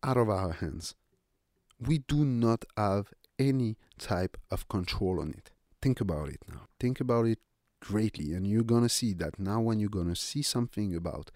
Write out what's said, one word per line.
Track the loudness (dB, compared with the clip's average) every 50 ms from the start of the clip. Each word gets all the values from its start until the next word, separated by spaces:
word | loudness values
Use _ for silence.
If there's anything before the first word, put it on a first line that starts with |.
| -2
out | 2 4 4
of | 4 4
our | 4 2 0 0
hands. | -2 -2 -4 -6 -6 -6 -10 -12 -14 _ _ _ _ _ _ _ _ _ _ _ _ _ _ _ _ _
We | -2 0 0 0
do | 0 0 2 2 4
not | 4 4 4 4 4 4 2 -2 -6 _
have | 0 2 2 2 0 0 -4 -10 _ _ _ _ 0
any | 2 2 2 2 0 0 -2 -6 _ _ _ -14
type | -6 -2 0 0 0 -2 -4 -8 -8 _
of | -6 -6 -4 -2
control | -2 -2 -2 -2 -4 -2 -2 0 0 -2
on | -2 -4
it. | -8 -10 -14 -20 -20 _ _ _ _ _
Think | 0 0 0 0
about | 0 -2 -2 -2 -4 -6
it | -8 -10 -14 -16
now. | -16 -16 -18 -20 _ _
Think | -2 -2 -2 -2
about | 0 2 2 4 4 2
it | 2 0 _ _ _ _ _ _ _ _
greatly, | -8 -2 0 0 0 0 0 -4 -4 -4 -2
and | -2 0
you're | 2 2 2 4
gonna | 4 4 4 4 4
see | 2 2 0 0 -2
that | -2 -4 -6 -4 -4
now | -4 -2 0 0
when | 0 2 2 2
you're | 0 0
gonna | 0 -2 -2 -2 -2
see | -4 -6 -6 -4 -4
something | -4 -2 -2 -2 -2 -2 -2 -4 -4 -2 -2
about | -4 -4 -6 -6 -8 -10 -14 -18